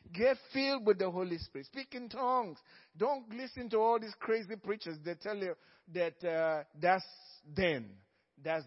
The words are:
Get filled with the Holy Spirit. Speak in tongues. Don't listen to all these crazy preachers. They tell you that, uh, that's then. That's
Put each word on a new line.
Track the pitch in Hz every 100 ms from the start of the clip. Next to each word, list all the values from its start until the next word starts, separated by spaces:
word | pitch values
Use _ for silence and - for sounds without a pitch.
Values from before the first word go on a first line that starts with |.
| -
Get | 170 240 262 -
filled | 269 277 277 214
with | 196
the | 190
Holy | 180 185 170
Spirit. | - 139 139
Speak | 269 269
in | 247 240
tongues. | 240 254 254 214 151 _ - - 156
Don't | 220 277 226
listen | 226 254 - 240
to | 220
all | 220 233
these | 220 196
crazy | - 220 190 214
preachers. | 180 214 175 156 151
They |
tell | 170 208 208
you | 185 165 _ _ -
that, | 170 170 156 175
uh, | 160 160 156 143 151
that's | 175 185 - - - - 151 147
then. | 180 143 107 98 _ _ _ _
That's | 143 160